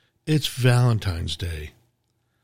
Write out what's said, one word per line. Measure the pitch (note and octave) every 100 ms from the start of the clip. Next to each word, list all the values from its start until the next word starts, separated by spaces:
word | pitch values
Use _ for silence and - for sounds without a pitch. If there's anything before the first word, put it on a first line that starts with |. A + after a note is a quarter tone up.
| _ _ -
it's | D#3 -
Valentine's | B2+ B2 A#2+ B2 G#2+ F#2+ E2+ E2 D#2
Day. | F2 D2+ D2+ - _ _ _ _ _ _